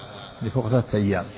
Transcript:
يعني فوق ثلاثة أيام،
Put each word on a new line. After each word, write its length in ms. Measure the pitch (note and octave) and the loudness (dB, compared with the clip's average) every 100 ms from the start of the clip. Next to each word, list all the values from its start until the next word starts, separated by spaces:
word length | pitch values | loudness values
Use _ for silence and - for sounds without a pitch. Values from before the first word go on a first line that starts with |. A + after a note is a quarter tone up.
| - - - - | -14 -14 -16 -6
يعني 120 | A2 | -2
فوق 180 | B2+ A2 | 0 2
ثلاثة 300 | B2 - G#2+ | 2 4 2
أيام، 280 | G2+ F2+ - | 4 2 -2